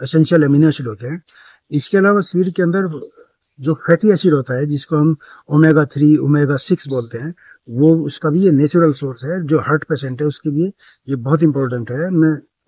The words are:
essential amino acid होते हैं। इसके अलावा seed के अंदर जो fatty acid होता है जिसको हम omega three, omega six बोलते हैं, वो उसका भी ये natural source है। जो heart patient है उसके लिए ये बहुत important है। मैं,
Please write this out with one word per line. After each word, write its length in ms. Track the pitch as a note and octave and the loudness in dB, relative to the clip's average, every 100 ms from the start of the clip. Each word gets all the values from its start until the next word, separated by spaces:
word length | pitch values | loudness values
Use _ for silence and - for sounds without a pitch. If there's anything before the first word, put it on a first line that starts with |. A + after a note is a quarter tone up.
essential 400 | C3 D#3+ D3+ E3+ | -2 0 2 2
amino 260 | C#3+ C#3+ D#3 | 4 4 2
acid 180 | C#3+ A#2+ | 0 -6
होते 200 | G#2 A#2+ | -10 -10
हैं। 160 | E3+ _ - - _ - | -12 _ -20 -20 _ -6
इसके 280 | D3 - G3 | -6 -2 0
अलावा 220 | G3 G#3 | 2 2
seed 320 | - F3 F#3 | 0 -2 -2
के 100 | F3+ | 0
अंदर 380 | F3 F#3+ F#3 D3 - _ _ _ _ - | -2 0 -4 -8 -16 _ _ _ _ -8
जो 160 | C3+ | -4
fatty 360 | D3+ - E3+ G#3+ | -2 0 2 2
acid 220 | F#3 F3+ | 2 2
होता 260 | C#3+ B2+ B2+ | 2 -2 -4
है 60 | D3 | -4
जिसको 300 | C#3+ - D3+ | -6 -2 0
हम 200 | D#3+ D3+ - - - | 2 0 -8 -20 -2
omega 360 | D3 D#3+ D3+ | 4 6 4
three, 320 | C#3+ C#3 D3+ D3+ | 2 2 2 2
omega 400 | C3+ D3 C#3+ C#3 | 2 0 0 -2
six 320 | - F3+ C#3+ | -2 -4 -4
बोलते 300 | B2+ A#2 A#2 | -8 -8 -10
हैं, 160 | D3+ - _ _ B2 | -12 -14 _ _ -8
वो 380 | A#2 D#3 E3 C#3+ | 2 4 2 -2
उसका 240 | - D#3+ | -6 -4
भी 100 | E3+ | 0
ये 100 | F#3+ | 2
natural 420 | C#3 D3 F3 D#3+ | 2 2 2 2
source 320 | C3+ C#3 B2 | 0 -6 -10
है। 220 | C#3 F#3 D3 | -8 -6 -2
जो 120 | D3+ | -2
heart 260 | C3+ D3+ | 0 -4
patient 360 | - D3 C3 B2+ | -2 -6 -6 -4
है 60 | D3 | -6
उसके 240 | - D3+ | -4 -6
लिए 220 | D3 F#3+ - _ _ C3 | -4 -4 -6 _ _ -8
ये 80 | C3+ | -6
बहुत 260 | C3 D#3 | 0 2
important 480 | D#3+ C3+ B2+ B2 A2+ | 2 0 -4 -6 -8
है। 180 | C3 F3+ | -6 -2
मैं, 200 | E3+ D#3+ D3 _ _ | 2 2 0 _ _